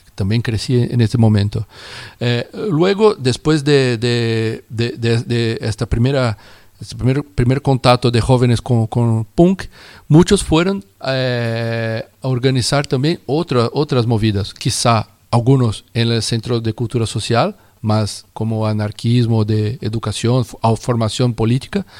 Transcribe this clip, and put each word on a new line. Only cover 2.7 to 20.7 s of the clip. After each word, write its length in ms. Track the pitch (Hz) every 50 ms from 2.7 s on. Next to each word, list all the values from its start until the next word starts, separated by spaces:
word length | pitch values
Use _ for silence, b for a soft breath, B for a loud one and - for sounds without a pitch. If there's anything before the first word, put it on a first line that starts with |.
luego, 460 | 147 151 180 196 202 196 220 208 -
después 480 | - 123 123 117 - - 156 160 151 139
de, 340 | 151 143 139 131 123 120 110
de, 640 | 120 120 120 120 117 113 113 113 113 110 113 - _ -
de, 220 | 120 110 117 120
de, 320 | - 120 117 117 117 117 -
de 340 | 120 117 117 117 113 113 -
esta 240 | - 110 - - 117
primera, 520 | - - 113 120 135 143 135 127 113 104 B B B B B B B B -
este 180 | - - -
primer, 260 | 117 110 127 135 143
primer 400 | - - - - 123 123 131 135
contacto 480 | - 143 131 123 - 127 123 120 - 120
de 100 | 117 113
jóvenes 400 | - - 131 120 123 120 117 107
con, 260 | - - 123 113 113 -
con 360 | - 120 117 117 113 110 110
punk, 400 | - - - 170 185 196 - - - B B B B B B B -
muchos 360 | 143 165 180 - 202 190 -
fueron, 400 | - 156 160 175 196 202 196 - _ _ - -
eh, 1000 | 131 131 131 127 127 123 120 117 117 113 117 117 117 117 117 113 113 113 117 - _ _ -
a 80 | - 131
organizar 580 | 131 120 127 135 131 127 - - 147 143 143
también 340 | - 143 127 135 160 175 - -
otra, 420 | - 135 160 175 - 135 120 113 117
otras 340 | - 135 156 - 139 123 110
movidas, 460 | 123 117 104 110 110 98 101 104 -
quizá 560 | - - - 131 - - - 120 117 107 - _ _ _ _ -
algunos 540 | - 117 107 127 139 131 123 110 - - - _ -
en 180 | 117 117 117
el 100 | 117 113
Centro 380 | 107 - 120 113 - 135 123 117
de 120 | 113 110
Cultura 340 | - - 120 - - 120 113
Social, 500 | - - 113 - - 113 117 156 208 - b b b b b
más 460 | - 107 107 110 107 101 - - _ _
como 340 | - - 110 113 110 107 110
anarquismo 800 | 107 107 107 104 107 - - - 117 120 123 117 113 113 110 107
de 340 | 110 110 107 107 107 127 -
educación, 600 | - 110 110 113 - 107 104 - - 113 127 127
f-, 140 | 113 - - -
o 160 | - 113